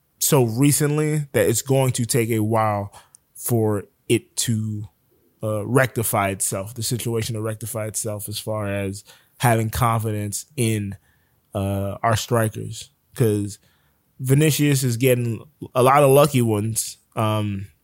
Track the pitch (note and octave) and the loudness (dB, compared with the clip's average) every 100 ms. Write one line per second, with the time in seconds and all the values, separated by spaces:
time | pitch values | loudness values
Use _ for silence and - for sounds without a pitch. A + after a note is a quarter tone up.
0 | _ - - D3 A#2+ A2+ C#3+ C3+ D3 D3+ | _ -6 2 4 4 2 2 4 0 0
1 | D3+ D3+ D3 B2 G2+ A2+ - C3+ C3 A#2+ | 0 -2 0 2 2 2 0 2 2 0
2 | A#2 B2 A2+ A2 G#2+ A2+ A2 G#2 G2+ - | -2 0 0 0 0 2 0 -2 -6 -12
3 | _ _ _ - - A#2 A2 G#2 - _ | _ _ _ -10 -2 0 2 -2 -6 _
4 | - A#2 - - - A2 A2 G#2+ G#2+ _ | -2 -2 -2 -6 -2 -2 -2 -8 -10 _
5 | _ _ _ _ A2 G#2+ G2+ B2+ C3 - | _ _ _ _ -6 -4 0 2 2 -2
6 | A2 A2 G2 G2 - G2+ G2 A#2+ A2 A#2+ | -2 0 0 -2 -4 -6 -8 -8 -6 -4
7 | A#2 A#2 A2 A2 A2 G#2+ A2 A2 G#2+ - | -4 -4 -4 -6 -6 -8 -8 -8 -6 -6
8 | A2 G#2 G#2 G#2 - G#2+ G2+ G2+ G2 G2+ | -6 -8 -8 -8 -6 -4 -4 -4 -4 -8
9 | - - _ - B2 A2+ A2+ - A#2+ A2+ | -14 -20 _ -2 2 2 0 0 0 0
10 | A2 G#2+ G#2 G2+ - - A2+ A2 G2+ G2 | -2 -4 -6 -8 -10 -4 -2 -2 -4 -10
11 | _ _ _ _ _ G#2 G2 G2 G2 - | _ _ _ _ _ -4 -2 -2 -4 -2
12 | A#2 A2+ - A#2 A2 - G#2+ A2 - _ | 0 0 0 0 0 -4 -10 -12 -16 _
13 | _ - A#2 G#2 G2+ - _ _ _ _ | _ 0 0 0 -4 -10 _ _ _ _
14 | _ - C3 C#3 D#3 C#3+ D3 C#3 C3 A2+ | _ -6 2 4 4 4 2 2 0 2
15 | C3+ B2 A#2+ A2 - - - B2+ B2+ C#3+ | 2 2 0 -4 -10 -16 -6 2 4 6
16 | C#3 C#3 D3 C3+ A#2 G#2 A2 A2 - - | 6 6 6 4 2 0 -2 -4 -6 -10
17 | _ - G#2+ G#2+ G#2 G2 G2+ _ | _ -4 -2 0 -4 -6 -10 _